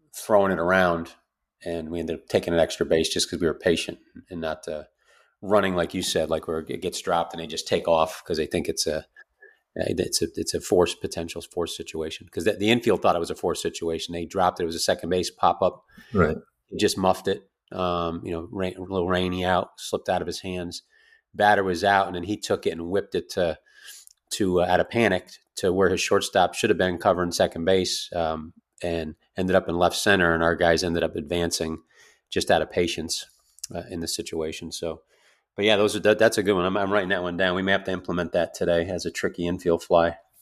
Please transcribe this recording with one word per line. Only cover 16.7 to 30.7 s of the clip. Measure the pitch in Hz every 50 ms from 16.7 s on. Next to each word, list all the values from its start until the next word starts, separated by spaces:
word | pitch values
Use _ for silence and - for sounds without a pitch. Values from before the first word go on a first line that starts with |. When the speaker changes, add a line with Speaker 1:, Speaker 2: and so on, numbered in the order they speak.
| 95
Speaker 1:
just | 82 104 95 -
muffed | 98 95 92 92 - -
it. | 98 98 - - _ _ _ _ - 92
Um, | 92 92 90 87 87 85 85 82 85 85
you | -
know, | 85 82 82 98 120
rain, | 98 92 92 92
a | 92 92
little | 90 95 95 87 90
rainy | 92 90 92 90 90 92 90
out, | 90 92 87 - - _ -
slipped | - - - - - -
out | 92 90
of | 85 87
his | 82 -
hands. | - 95 92 90 87 87 87 - - _ _ _ _ _ _ _ _ _ -
Batter | 95 104 104 104 101 98
was | 95 90 82 92
out, | 101 101 98 98
and | 92 90
then | 90 87
he | 92 104
took | 101 - - 107 90 -
it | 101
and | 82 82 85 87
whipped | 92 98 95 - -
it | 90 - -
to, | - 98 90 82 78 - _ _ _ - - - - - - - _ _ _ - -
to, | - 104 92 90 87
uh, | 85
out | 90 90 87
of | - -
panic | - 117 117 101 95 90 - - - - _ _ -
to | - - 95 87
where | 95 95 87
his | 92 85
shortstop | - - 104 98 90 - - 98 90 87 -
should | - - 107
have | 104 87
been | 92 92 87 82
covering | - 104 90 87 90 87 90
second | - - 87 - 85 82
base, | 90 95 95 90 - - - - - -
um, | 87 85 80 80 78 78 80 - _ _ _ _ - -
and | 87 85 82 80 78 78 _ _ _ _
ended | - 92 92 92
up | 95 92 -
in | 85 87
left | 87 87 -
center, | - - 107 98 95 90 85 82
and | 82 82
our | 82 85
guys | 76 87 85